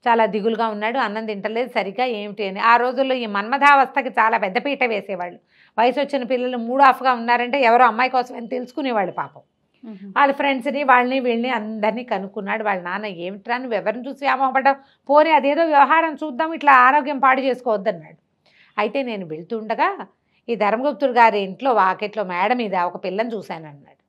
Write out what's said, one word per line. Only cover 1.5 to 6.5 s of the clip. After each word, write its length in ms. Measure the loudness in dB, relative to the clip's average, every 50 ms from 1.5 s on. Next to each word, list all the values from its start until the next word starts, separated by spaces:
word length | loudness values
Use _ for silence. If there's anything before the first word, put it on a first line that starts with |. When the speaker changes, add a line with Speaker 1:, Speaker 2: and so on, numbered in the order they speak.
| -4 -4 -6 -2
Speaker 1:
సరిగ్గా 360 | -2 -4 -4 -4 -4 -4 -2
ఏమిటి 440 | -2 -2 -6 -8 -10 -8 -6 -6 -6
అని. 120 | -4 0
ఆ 160 | 4 4 4
రోజుల్లో 380 | 4 4 0 0 -2 0 0 0
ఈ 120 | -2 -2
మన్మథావస్థకి 800 | -4 -4 -4 -4 -2 0 4 6 8 8 8 6 2 0 -4 -4 -2
చాలా 300 | 0 2 2 2 2 0
పెద్ద 260 | -2 -2 -4 -2 -2
పీట 200 | -2 -2 -2 -2
వేసేవాళ్ళు. 540 | -2 -2 -4 -6 -8 -8 -8 -8 -12 -12 -18 _ _ _ _ _ _ _ 2
వయసు 220 | 2 2 2 0
వచ్చిన 240 | -4 -2 -2 -6 -2
పిల్లలు 320 | -2 -4 -2 -2 -4